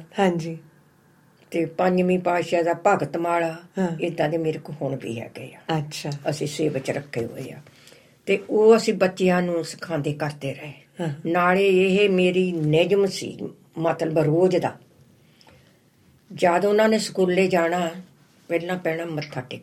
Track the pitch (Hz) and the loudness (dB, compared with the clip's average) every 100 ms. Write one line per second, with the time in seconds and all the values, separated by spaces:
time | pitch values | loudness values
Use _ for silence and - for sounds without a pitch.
0 | 160 - 196 170 165 160 - _ _ _ | -10 0 2 2 -4 -10 -16 _ _ _
1 | _ _ _ _ _ 175 160 160 185 180 | _ _ _ _ _ -2 -2 0 2 2
2 | 180 185 180 175 165 175 170 170 202 190 | 2 2 0 -2 0 0 0 2 2 2
3 | 143 170 170 170 165 165 - 196 180 160 | 0 -4 0 0 -2 -6 -10 -4 -2 -2
4 | 165 160 151 165 160 151 - 147 139 135 | -4 -2 -2 0 -2 -4 -10 -8 -6 -6
5 | - 113 - - 131 - - 156 147 - | -8 -10 -12 -16 -18 -14 -6 -4 -4 -8
6 | 156 147 - 147 147 - 151 131 135 139 | -10 -6 -6 -4 -6 -2 -2 -2 -4 -6
7 | - 120 113 - - 73 - - - - | -6 -8 -8 -10 -14 -16 -20 -20 -20 -20
8 | _ _ - 196 - 214 220 226 - 190 | _ _ -2 -2 0 4 8 6 4 2
9 | 185 185 185 180 175 170 160 - - 156 | 0 2 2 2 0 -2 -6 -10 -6 -4
10 | 147 147 151 147 139 135 151 - _ - | -4 -4 -6 -6 -10 -10 -14 -18 _ -8
11 | 165 139 160 175 180 185 196 185 190 190 | -6 -6 -2 0 2 4 4 4 4 4
12 | 208 185 180 180 185 170 151 156 180 202 | 4 4 2 2 0 0 2 4 4 2
13 | 196 - 110 - 110 - _ - 165 160 | 0 -2 -10 -10 -12 -12 _ -4 -2 -2
14 | 160 160 147 160 185 175 117 - - _ | -2 0 2 4 4 2 -2 -6 -18 _
15 | _ _ _ _ - - _ _ _ _ | _ _ _ _ -20 -20 _ _ _ _
16 | _ _ _ 156 180 175 202 208 220 220 | _ _ _ 0 2 4 4 4 4 2
17 | 190 - 185 180 190 180 165 180 170 185 | 0 0 2 4 2 2 2 0 -2 -6
18 | - _ _ _ - 170 175 180 165 165 | -16 _ _ _ -4 -4 -2 -4 -4 -4
19 | 170 156 147 135 - 123 | -6 -8 -8 -10 -10 -14